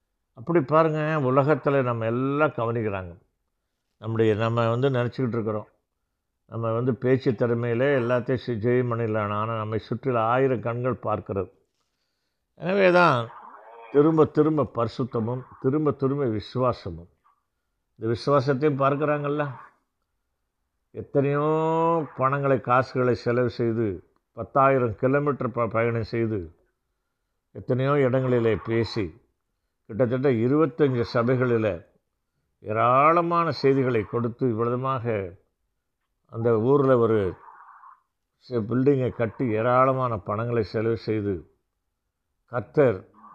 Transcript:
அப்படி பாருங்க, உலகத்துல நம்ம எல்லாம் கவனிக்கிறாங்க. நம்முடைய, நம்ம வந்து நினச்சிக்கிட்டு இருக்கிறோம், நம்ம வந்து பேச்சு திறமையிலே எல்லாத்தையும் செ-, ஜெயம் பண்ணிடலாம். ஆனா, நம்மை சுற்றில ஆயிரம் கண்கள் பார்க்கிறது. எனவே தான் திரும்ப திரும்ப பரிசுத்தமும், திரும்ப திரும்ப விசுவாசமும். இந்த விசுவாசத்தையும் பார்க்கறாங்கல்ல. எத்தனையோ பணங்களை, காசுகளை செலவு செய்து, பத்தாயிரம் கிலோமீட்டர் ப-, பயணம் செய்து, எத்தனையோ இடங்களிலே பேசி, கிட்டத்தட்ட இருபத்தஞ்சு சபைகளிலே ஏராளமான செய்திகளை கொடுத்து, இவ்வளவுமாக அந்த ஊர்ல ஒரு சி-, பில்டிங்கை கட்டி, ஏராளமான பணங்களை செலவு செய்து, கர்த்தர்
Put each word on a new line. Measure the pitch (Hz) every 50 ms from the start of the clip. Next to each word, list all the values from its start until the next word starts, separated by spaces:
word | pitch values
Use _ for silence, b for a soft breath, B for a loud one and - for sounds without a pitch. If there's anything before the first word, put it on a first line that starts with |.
| _ _ _ _ _ _ _
அப்படி | 120 113 - 170 170
பாருங்க, | 131 139 151 160 160 156 156 156 151 156 160 156
உலகத்துல | 135 127 131 139 135 147 151 131 - 151 139 139 127
நம்ம | 123 120 113 113
எல்லாம் | 113 117 123 131 139 143 147 156 139
கவனிக்கிறாங்க. | - - 117 117 117 120 107 107 98 95 92 87 85 - _ _ _ _ _ _ _ _ _ _ _ _ _ _ _
நம்முடைய, | - 104 110 113 110 113 110 104
நம்ம | 101 113 113 117 120 117 113
வந்து | 117 123 131 139
நினச்சிக்கிட்டு | 131 123 120 117 - - 131
இருக்கிறோம், | 117 104 120 104 110 107 107 104 - _ _ _ _ _ _ _ _ _ _ _ _ _ _ _
நம்ம | - 110 113 117 113
வந்து | 113 117 123 131 117
பேச்சு | - - 127 131 127 - 143
திறமையிலே | 113 - 123 117 120 117 120 120 117 113 131 143 143
எல்லாத்தையும் | 131 117 117 123 123 110 - 131 113 -
செ-, | 127 120 104
ஜெயம் | 104 123 123 127 123 123
பண்ணிடலாம். | 117 113 117 110 107 107 104 101 104
ஆனா, | 104 110 113 113
நம்மை | 110 107 107 110 107 - -
சுற்றில | 117 110 - 135 123
ஆயிரம் | 117 110 113 123 131 135 131 131 104
கண்கள் | - 120 117 120 123 127 120 - -
பார்க்கிறது. | 110 107 98 - - 101 98 92 - _ _ _ _ _ _ _ _ _ _ _ _ _ _ _ _ _ _ _ _ _
எனவே | - 147 170 196 202 190 180
தான் | 175 180 175 160 135 120 113 113 - - - - - - - - - - - -
திரும்ப | - 143 147 165 160 156 147
திரும்ப | - - 151 147 156 156 147 127 - -
பரிசுத்தமும், | 117 117 110 - - 131 113 - 117 110 117 127 127 131 - - -
திரும்ப | - 131 135 156 156 147
திரும்ப | - - 139 131 139 143 139
விசுவாசமும். | 120 110 104 - - - 127 127 123 120 - - 101 85 80 87 - _ _ _ _ _ _ _ _ _ _ _ _ _ _ _ _ _
இந்த | - 110 113 117
விசுவாசத்தையும் | 113 - 143 143 143 127 147 139 127 151 156 139 135 135
பார்க்கறாங்கல்ல. | 135 143 139 151 147 147 147 143 143 147 151 147 139 123 - - - _ _ _ _ _ _ _ _ _ _ _ _ _ _ _ _ _ _ _ _ _ _ _ _
எத்தனையோ | - 110 110 - - 143 135 143 143 147 147 156 156 160 160 160 160 165 165 165 170 165 147 - -
பணங்களை, | - 127 131 139 143 139 135 135 113
காசுகளை | - 123 120 131 127 - - 127 127 123 117
செலவு | - - 123 120 123 127 117
செய்து, | - - 120 117 113 117 113 101 90 80 - _ _ _ _ _ _
பத்தாயிரம் | 117 113 - - 143 135 135 139 131 123 117 104
கிலோமீட்டர் | - 131 131 135 143 147 147 135 123 127 120
ப-, | - 123 117
பயணம் | 107 101 110 117 117 117 113 107
செய்து, | - - 117 117 110 110 98 85 80 - _ _ _ _ _ _ _ _ _ _ _ _ _ _ _ _ _ _ _
எத்தனையோ | - - 98 - 135 123 131 139
இடங்களிலே | 147 147 135 123 123 131 131 127 127 120 113 113 107 87 -
பேசி, | 110 113 117 113 - - 117 98 80 - - _ _ _ _ _ _ _ _ _ _ _ _ _
கிட்டத்தட்ட | - 113 101 127 110 127 127 131 143
இருபத்தஞ்சு | 123 110 113 123 143 151 160 143 - - 151 135 127 120 110 - -
சபைகளிலே | 123 117 123 131 123 127 123 117 113 110 104 87 82 - _ _ _ _ _ _ _ _ _ _ _ _ _ _ _
ஏராளமான | - 98 107 113 113 120 127 135 143 156 170 175 170 170 175 170 170 160
செய்திகளை | 135 - - 135 139 135 127 127 120 110 101
கொடுத்து, | - - 120 117 120 113 - 135
இவ்வளவுமாக | 127 110 107 117 120 123 123 131 131 135 123 113 120 110 101 98 85 92 - _ _ _ _ _ _ _ _ _ _ _ _ _ _ _ _ _
அந்த | _ 113 113 113 120 117 107
ஊர்ல | 110 127 139 143 135 135 131
ஒரு | 120 117 107 113 107 98 87 - - - - - - - - - - - - - _ _ _ _ _ _ _ _
சி-, | _ _ - 123
பில்டிங்கை | 117 101 113 120 127 131 143 143 131 131 -
கட்டி, | - - 117 113 - - 139
ஏராளமான | 117 107 110 113 123 123 127 131 135 131 131 131 120 113
பணங்களை | 101 - - 104 107 117 120 120 117 104
செலவு | - - 113 110 113 113
செய்து, | 110 - 113 107 107 101 101 95 82 71 _ _ _ _ _ _ _ _ _ _ _ _ _ _ _ _ _ _ _ _
கர்த்தர் | - 117 123 107 - - 156 139 123 101 92 - - _ - - -